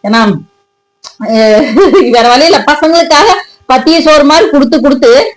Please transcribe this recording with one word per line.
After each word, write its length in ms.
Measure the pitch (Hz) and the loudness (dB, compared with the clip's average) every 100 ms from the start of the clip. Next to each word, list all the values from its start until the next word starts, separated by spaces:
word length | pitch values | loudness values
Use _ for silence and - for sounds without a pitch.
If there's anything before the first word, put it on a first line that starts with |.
ஏன்னா, 160 | 202 226 208 170 - _ _ _ _ _ - _ 214 | -2 -2 -2 -4 -10 _ _ _ _ _ -20 _ -6
அஹ், 400 | 220 220 214 240 220 381 - 247 | 0 2 0 0 0 0 0 0
வேற 160 | 233 233 | 0 0
வழி 180 | 247 320 | 0 0
இல்ல. 140 | 392 | 0
பசங்களுக்காக 680 | - 294 320 339 339 294 415 392 - _ - | -2 -2 0 -2 0 0 0 -2 -6 _ -4
பத்திய 300 | 262 311 330 | -2 0 0
சோறு 220 | 311 302 | 2 2
மாதிரி 220 | 285 320 440 | 2 2 0
கொடுத்து 280 | 285 262 302 | 0 0 0
கொடுத்து 320 | 269 262 240 254 - | -2 0 2 2 0